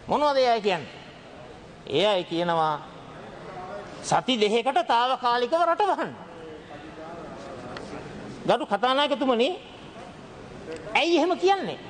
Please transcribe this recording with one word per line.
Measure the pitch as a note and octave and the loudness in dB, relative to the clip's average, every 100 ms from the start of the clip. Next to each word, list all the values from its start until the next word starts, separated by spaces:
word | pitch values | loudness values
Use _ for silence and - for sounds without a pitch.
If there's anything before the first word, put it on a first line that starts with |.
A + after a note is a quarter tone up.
මොනවද | - A3 D4 C4+ | 0 2 4 6
ඒ | B3+ | 4
අය | A3+ | 4
කියන්නේ? | G3+ F3 A2 - - - - - - - - - | 4 0 -2 -14 -18 -18 -18 -18 -16 -16 -18 -16
ඒ | - C#3+ G3+ | -2 2 4
අය | F#3+ | 2
කියනවා | E3 E3 F3 E3 D#3 D3 - - - - - - - - - - - - | 0 0 2 2 2 0 -6 -16 -16 -16 -16 -14 -14 -12 -10 -10 -12 -10
සති | - D3+ E3+ B3+ | 0 2 4 4
දෙකකට | G#3 A#3 B3 B3+ | 4 4 4 2
තාවකාලිකව | - A#3 B3+ B3 B3 A#3+ A#3+ E4 | 4 4 4 2 2 2 2 4
රට | F4 E4+ | 4 4
වහන්න. | G4 E4 F#3+ A#2 - - - - - D3 D#3 D#3+ D#3+ E3+ D#3 - - - - - - - - - - - | 2 2 -2 -6 -14 -14 -14 -14 -14 -14 -14 -14 -14 -12 -12 -12 -12 -12 -12 -12 -10 -10 -10 -12 -12 -4
ගරු | D#3+ A#3 - | 2 2 2
කතානායකතුමනි, | G3+ B3 C4+ D4 C4+ C4+ A3+ C4+ G4 - - - - - - - - - - - D#3+ - | 2 4 4 2 2 2 4 4 0 -10 -16 -16 -16 -16 -16 -18 -16 -16 -14 -12 -12 -2
ඇයි | - D#4 E4+ | 0 4 4
එහෙම | E4+ | 4
කියන්නේ? | E4+ F4+ G4 A3 D#3 | 4 4 4 0 -8